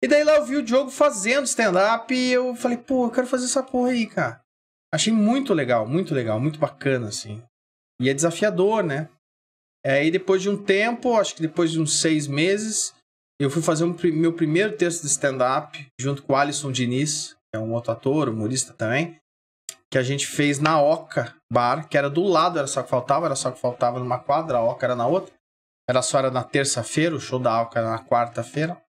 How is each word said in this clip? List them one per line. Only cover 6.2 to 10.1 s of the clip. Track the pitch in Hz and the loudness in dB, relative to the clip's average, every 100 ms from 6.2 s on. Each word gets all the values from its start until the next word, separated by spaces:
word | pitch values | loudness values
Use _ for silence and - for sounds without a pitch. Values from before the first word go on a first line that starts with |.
| 117 107 | -2 0
muito | 135 151 | -2 -2
bacana, | 139 - 143 131 110 | -4 -2 -2 -2 -2
assim. | 107 110 107 120 _ _ _ _ _ | -8 -10 -14 -16 _ _ _ _ _
E | 127 | -2
é | |
desafiador, | 139 170 165 214 175 190 220 | 2 0 2 -2 2 2 2
né? | 180 143 156 _ _ _ _ _ _ _ | 0 -2 -6 _ _ _ _ _ _ _
É, | 135 135 | 0 2
e | 151 | 2